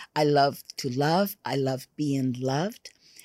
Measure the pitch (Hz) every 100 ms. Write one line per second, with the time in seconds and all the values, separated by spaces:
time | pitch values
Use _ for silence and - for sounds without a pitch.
0 | - 151 151 147 139 123 - - 139 123
1 | 147 175 202 - - 139 135 131 - -
2 | 147 139 131 123 131 139 190 - - -
3 | _ -